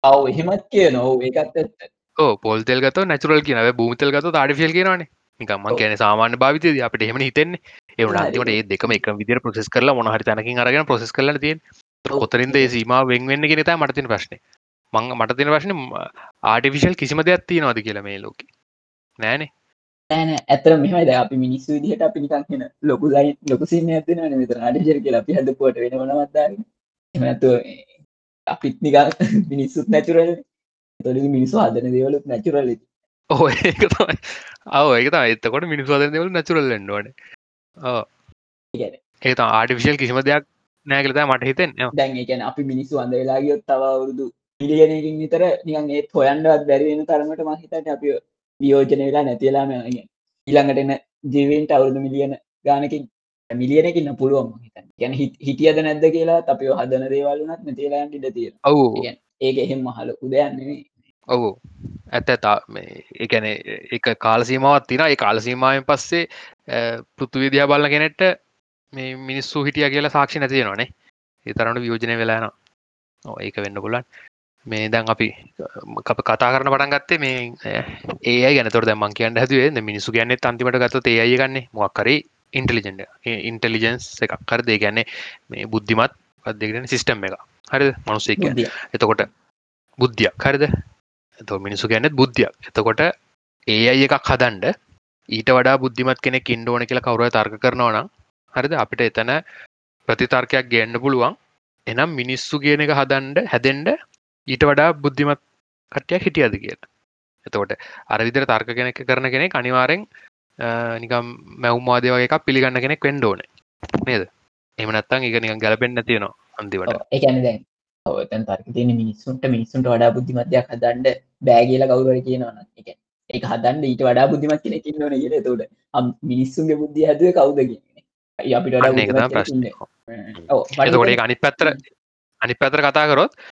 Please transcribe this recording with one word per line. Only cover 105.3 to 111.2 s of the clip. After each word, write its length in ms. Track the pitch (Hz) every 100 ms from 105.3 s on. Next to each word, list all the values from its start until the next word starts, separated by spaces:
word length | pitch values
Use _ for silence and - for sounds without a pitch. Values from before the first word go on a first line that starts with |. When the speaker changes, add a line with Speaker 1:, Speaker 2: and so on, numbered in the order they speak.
| 143 _ _ _ _ _
Speaker 2:
කට්ටියක් 300 | - - 180
හිටියද 300 | 190 156 123 101
කියලා. 320 | - - - _ _ _ _ _
එතකොට 280 | - 104 98 - - -
අර 160 | - 110
විදිහට 300 | 117 131 139
තර්ක 200 | 110 120
කෙනෙක් 280 | 120 123 - 127
කරන 240 | 127 131
කෙනෙක් 240 | 131 131
අනිවාර්යෙන්, 520 | 135 123 127 127 175 214 - - _ _ -
අ, 400 | 120 117 117 113
නිකම් 280 | 117 120